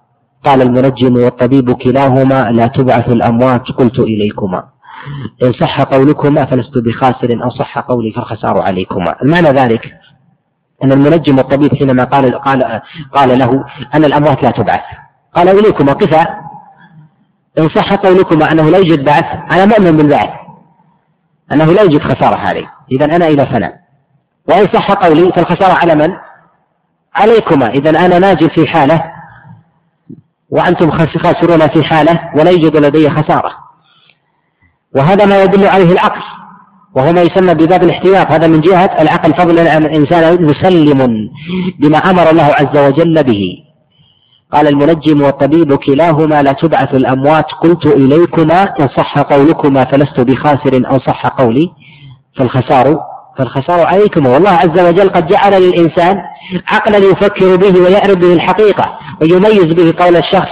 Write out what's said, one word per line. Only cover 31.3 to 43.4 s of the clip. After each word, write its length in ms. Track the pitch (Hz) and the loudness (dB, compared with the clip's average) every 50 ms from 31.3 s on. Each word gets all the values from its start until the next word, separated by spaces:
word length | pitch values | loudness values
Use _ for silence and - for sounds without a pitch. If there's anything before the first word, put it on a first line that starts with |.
| - - 170 170 170 160 156 - | 0 0 0 2 2 2 2 2
في 140 | - 160 143 | 0 0 0
حالة، 360 | - 165 156 151 165 170 165 - - - 147 | 0 0 0 2 2 0 -2 -4 -4 -2 0
ولا 120 | 160 175 | 2 2
يوجد 260 | 180 165 151 156 151 | 2 2 2 2 2
لدي 340 | 151 147 143 143 160 156 139 | 2 0 2 2 2 0 0
خسارة." 400 | - 156 143 - 160 123 - 82 - - - - _ _ _ _ _ _ _ _ _ _ _ _ _ _ _ _ _ _ _ _ _ _ _ _ 127 | 0 -2 -2 -2 -2 -2 -2 -6 -10 -14 -20 -20 _ _ _ _ _ _ _ _ _ _ _ _ _ _ _ _ _ _ _ _ _ _ _ _ -2
وهذا 300 | 131 139 175 202 202 202 | 0 2 2 2 2 2
ما 160 | 196 196 196 | 2 2 2
يدل 240 | 190 185 196 196 202 | 2 2 2 2 2
عليه 260 | 180 180 196 180 165 | 2 2 2 2 2
العقل، 280 | 185 185 - - - - - - - - - - - - - _ _ _ _ _ - | 2 2 0 -2 -4 -6 -14 -16 -20 -20 -20 -20 -20 -20 -20 _ _ _ _ _ -4
وهو 180 | 131 131 160 | -2 0 0
ما 100 | 170 175 | 2 2
يسمى 320 | 175 - - 190 185 180 165 | 2 2 2 0 0 2 2
بباب 280 | 151 160 156 185 175 | 2 2 2 2 2
الاحتياط، 500 | 175 165 - - - 185 196 185 151 139 | 2 0 0 0 0 2 2 2 2 0
هذا 140 | 151 160 165 | 0 0 2
من 140 | 160 160 156 | 2 2 2
جهة 420 | 156 185 190 175 185 - - - | 2 2 2 2 2 0 0 0
العقل، 320 | 156 156 165 175 - 160 143 | 0 0 0 0 0 0 0
فضلا 400 | 175 180 170 165 165 170 156 151 | 2 2 2 2 2 2 2 2
عن 100 | 156 156 | 0 0
الإنسان 600 | 147 160 156 143 117 175 170 160 160 175 175 165 | 0 0 0 0 2 2 2 2 2 2 2 2
مسلم 840 | 147 139 - 185 190 185 165 147 147 139 135 131 120 113 107 107 - - - 151 170 185 185 180 185 - - | 0 0 0 0 2 2 4 4 2 2 2 0 0 -2 -4 -6 -10 -12 -16 -12 -10 -8 -6 -6 -6 -4 -2
بما 200 | 139 151 151 147 | 0 2 2 2
أمر 320 | - 190 180 175 165 160 | 0 0 2 2 2 4
الله 140 | 160 165 147 | 4 2 2
عز 320 | 147 135 151 143 127 135 | 2 2 0 0 0 0
وجل 460 | 147 143 139 127 156 170 170 156 160 | 2 2 2 2 0 0 0 2 0
به. 360 | 143 127 107 101 | 0 0 0 -2